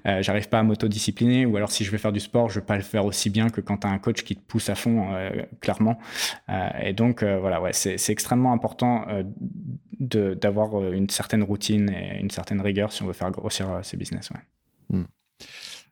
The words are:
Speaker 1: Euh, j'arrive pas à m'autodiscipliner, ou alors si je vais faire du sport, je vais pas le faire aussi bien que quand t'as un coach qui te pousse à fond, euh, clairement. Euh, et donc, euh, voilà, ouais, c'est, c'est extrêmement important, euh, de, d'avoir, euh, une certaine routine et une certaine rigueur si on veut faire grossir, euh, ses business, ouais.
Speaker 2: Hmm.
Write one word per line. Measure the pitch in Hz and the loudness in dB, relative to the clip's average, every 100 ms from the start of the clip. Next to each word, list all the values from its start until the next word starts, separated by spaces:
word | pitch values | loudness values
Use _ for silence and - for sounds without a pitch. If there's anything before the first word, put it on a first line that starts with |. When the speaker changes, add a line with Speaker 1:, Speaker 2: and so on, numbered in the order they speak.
| - | -2
Speaker 1:
Euh, | 95 | 0
j'arrive | 98 101 101 | 2 0 2
pas | 117 | 4
à | |
m'autodiscipliner, | 110 107 110 104 - 101 120 123 127 | 4 4 2 0 -2 2 4 6 4
ou | 104 | 2
alors | 104 | 0
si | - | -2
je | 101 | -2
vais | 104 | 0
faire | 107 | 0
du | 101 | 0
sport, | - 120 117 | 2 2 2
je | 101 | 2
vais | - | 0
pas | 101 | 0
le | |
faire | 95 107 101 | 0 0 0
aussi | 98 110 | 2 0
bien | 104 113 | 4 2
que | 113 | 2
quand | 98 101 | -2 -2
t'as | 104 | 0
un | 98 | 0
coach | 120 110 | 0 -2
qui | - 101 | -2 -8
te | |
pousse | - 110 - | -4 -4 -2
à | 98 | -2
fond, | 120 113 95 | 2 2 0
euh, | 95 95 - - - | -2 -4 -6 -8 -6
clairement. | - 98 214 117 - - - - - | -2 2 2 2 -4 -6 -4 -6 -4
Euh, | 95 92 - | -2 -2 -4
et | - | -2
donc, | 98 117 117 | 2 2 4
euh, | 104 98 | 2 2
voilà, | 92 85 | 2 0
ouais, | 90 | 0
c'est, | - 98 95 | 0 -2 -2
c'est | - | 0
extrêmement | 107 - 123 127 | -2 0 2 4
important, | 120 107 - 123 120 - | 2 0 -2 0 0 -2
euh, | 101 95 - 123 - 170 123 - - | -4 -4 -6 -10 -10 -10 -12 -12 -8
de, | 131 110 98 | 0 2 2
d'avoir, | 92 104 101 107 107 | 2 0 2 2 0
euh, | 95 | 0
une | 92 98 | 0 0
certaine | - 104 110 | 0 0 2
routine | 101 101 - 107 101 | 2 0 2 2 2
et | 92 92 98 | 0 -6 -6
une | 98 | -6
certaine | - - 101 | -6 -4 -2
rigueur | 101 101 104 | 0 2 0
si | - | -2
on | 98 | -6
veut | |
faire | 85 92 | -4 -4
grossir, | 95 107 - 95 | -4 -4 -4 -4
euh, | 90 | -4
ses | 98 92 | -6 -8
business, | 90 92 - | -8 -8 -10
ouais. | - - _ _ _ - 92 | -14 -18 _ _ _ -4 -2
Speaker 2:
Hmm. | 85 _ _ - - - - - - | -2 _ _ -20 -20 -18 -16 -18 -20